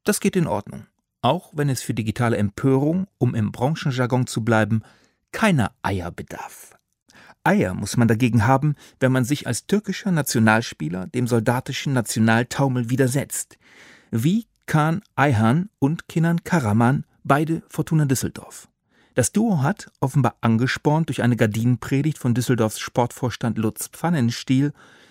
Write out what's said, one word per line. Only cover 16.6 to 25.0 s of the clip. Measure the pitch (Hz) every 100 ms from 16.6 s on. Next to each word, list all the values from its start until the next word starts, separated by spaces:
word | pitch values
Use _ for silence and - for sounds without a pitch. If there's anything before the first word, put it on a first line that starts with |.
| 113 104 120 139 - _
beide | - 139 156 165 -
Fortuna | - 151 160
Düsseldorf. | 147 131 90 - - - - _ _ _ _
Das | - 117
Duo | 202 226 170
hat, | 139 202 - _
offenbar | 139 143 123 -
angespornt | 117 113 131 - 151 156 165
durch | 123
eine | 117 117
Gardinenpredigt | 113 113 120 120 - 135 151 -
von | 127
Düsseldorfs | 117 120 120 110 -
Sportvorstand | - - 120 - 127 - 120 110
Lutz | 110 - -
Pfannenstiel, | - 165 170 117 - - 131 143 - - -